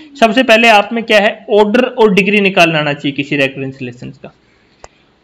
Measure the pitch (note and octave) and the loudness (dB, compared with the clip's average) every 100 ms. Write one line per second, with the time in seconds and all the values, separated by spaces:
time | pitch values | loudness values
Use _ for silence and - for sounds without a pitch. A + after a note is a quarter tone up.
0 | - - A3+ A3 A#3+ A3 A#3 G#3 G3+ A#3 | -16 -2 0 2 2 2 4 2 2 -6
1 | A3+ G#3+ G#3+ - - G#3 G#3 G#3+ E3+ - | 0 2 0 -4 -2 0 2 0 -2 0
2 | A3 F#3+ G3 G#3 G3 F#3+ E3 D#3+ D3+ C#3+ | 2 2 0 0 0 2 0 0 -4 -4
3 | D3 C#3 C3+ C#3+ C3+ C3+ C3+ C3+ B2 B2 | -6 -6 -6 -2 -2 -4 -12 -12 -14 -14
4 | C3 - C3 _ _ _ _ _ - _ | -20 -20 -20 _ _ _ _ _ -20 _
5 | _ _ | _ _